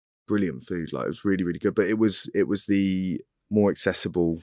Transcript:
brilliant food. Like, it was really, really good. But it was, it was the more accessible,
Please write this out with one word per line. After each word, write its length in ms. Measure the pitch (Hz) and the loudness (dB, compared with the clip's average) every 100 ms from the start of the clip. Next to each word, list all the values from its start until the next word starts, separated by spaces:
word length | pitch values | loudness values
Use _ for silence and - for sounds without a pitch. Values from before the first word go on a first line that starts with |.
| _ _ - | _ _ -2
brilliant 380 | 104 90 64 - | 0 0 -4 -8
food. 260 | 87 78 | -6 -6
Like, 140 | 65 58 | -6 -6
it 40 | |
was 140 | 80 | -2
really, 200 | 101 95 | 0 0
really 160 | 87 82 | -2 -2
good. 160 | 101 107 | 0 2
But 100 | 92 | 2
it 100 | 110 | 4
was, 300 | 110 - - | 2 0 -4
it 140 | 101 92 | 0 0
was 180 | 101 - | 0 0
the 560 | 98 98 92 92 - - _ - | 2 2 0 -2 -4 -8 _ -2
more 200 | 104 101 | 2 2
accessible, 720 | - 98 - - 87 85 82 | 2 -2 -2 -2 0 0 0